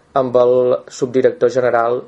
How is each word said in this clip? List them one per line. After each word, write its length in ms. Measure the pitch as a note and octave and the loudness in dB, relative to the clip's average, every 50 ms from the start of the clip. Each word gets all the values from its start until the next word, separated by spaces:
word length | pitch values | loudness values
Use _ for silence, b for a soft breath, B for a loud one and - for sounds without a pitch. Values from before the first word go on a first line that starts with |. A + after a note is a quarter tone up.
| B B _ | B B _
amb 220 | C#3 C3 B2+ A#2+ | -4 -4 0 2
el 400 | B2 B2 B2 B2+ B2+ B2 B2 B2+ - - - | 2 2 4 2 2 2 0 -2 -2 -4 -12
subdirector 640 | - - C#3+ B2 A#2+ C3 B2+ B2 A2+ - - B2 | -10 -8 -8 -2 -2 0 0 0 0 0 -2 -2
general 540 | A#2 C3 B2 A#2+ A#2 A#2+ A#2 A#2 A#2+ B2+ - | 0 0 -2 0 0 0 0 0 -2 -4 -8